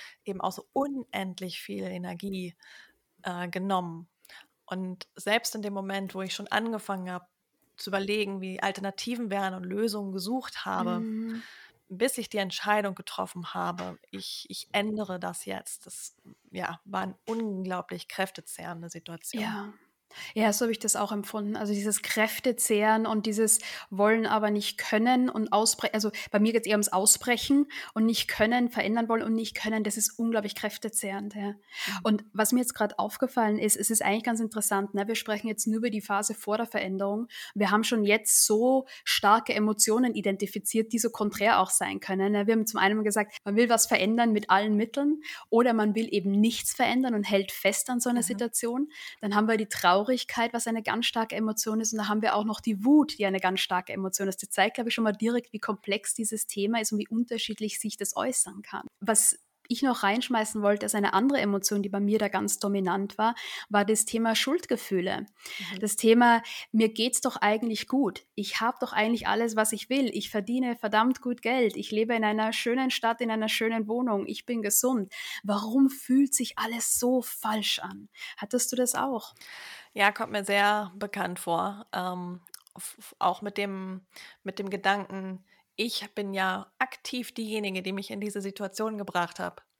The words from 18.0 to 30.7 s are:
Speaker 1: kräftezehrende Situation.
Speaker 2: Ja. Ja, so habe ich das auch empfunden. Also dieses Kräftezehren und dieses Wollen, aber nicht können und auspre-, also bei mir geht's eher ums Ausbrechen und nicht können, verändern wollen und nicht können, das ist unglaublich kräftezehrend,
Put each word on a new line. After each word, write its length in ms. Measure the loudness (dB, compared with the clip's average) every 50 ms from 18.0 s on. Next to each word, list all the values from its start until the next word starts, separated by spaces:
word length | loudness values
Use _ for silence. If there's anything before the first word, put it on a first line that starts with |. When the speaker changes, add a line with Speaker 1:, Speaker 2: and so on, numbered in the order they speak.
| -12 -10
Speaker 1:
kräftezehrende 800 | -6 -6 -6 -6 -6 -10 -16 -16 -14 -12 -12 -12 -12 -12 -14 -14
Situation. 520 | -14 -16 -14 -14 -16 -14 -12 -10 -8 -6
Speaker 2:
Ja. 320 | -6 -6 -6 -8 -10 -12 -14 -18 _ _ _ _ _ _ -18 -16 -16 -8 -2
Ja, 180 | 2 2 2 2
so 120 | 2 0
habe 60 | -2
ich 80 | -2 -2
das 160 | -2 -2 0
auch 160 | 0 0 -2
empfunden. 440 | -2 -4 -6 -6 -6 -6 -4 -4 -4
Also 180 | -4 -2 -2 -2
dieses 280 | -2 -2 -2 -2 -2
Kräftezehren 1040 | -2 -2 0 0 0 0 0 0 0 0 0 0 0 2 2 4 4 4 4 4 2
und 220 | 2 0 0 0 0
dieses 320 | 0 2 4 4 4 2 0 -4 -12 -12 -12 -6
Wollen, 340 | 0 4 4 6 6 4 4
aber 260 | 2 2 2 2 2
nicht 280 | 2 0 -2 -4 -6 -6
können 500 | -2 0 2 4 4 4 4 4 4 2
und 240 | 2 0 0 2 4
auspre-, 400 | 4 4 4 2 0 -2 -2 0
also 180 | 0 0 -2 -2 -6 -4 0
bei 80 | 2 4
mir 120 | 4 4
geht's 160 | 4 2 2 2
eher 80 | 2 2
ums 120 | 2 2
Ausbrechen 800 | 0 2 4 4 4 4 2 0 0 2 2 4 4 4 4 2 -2 -8 -12 -6 0
und 120 | 2 2 2
nicht 200 | 2 0 -2 -2
können, 420 | 0 2 2 4 4 4 2 2
verändern 380 | 0 -2 -2 0 0 0 0 2
wollen 140 | 0 0 0
und 120 | 0 0
nicht 200 | 0 -2 -4 -6
können, 280 | -6 -4 -2 0 0 0
das 140 | 0 0 0
ist 200 | -2 -2 -2 -2
unglaublich 360 | -2 0 0 0 0 -2 -4
kräftezehrend, 800 | -6 -6 -6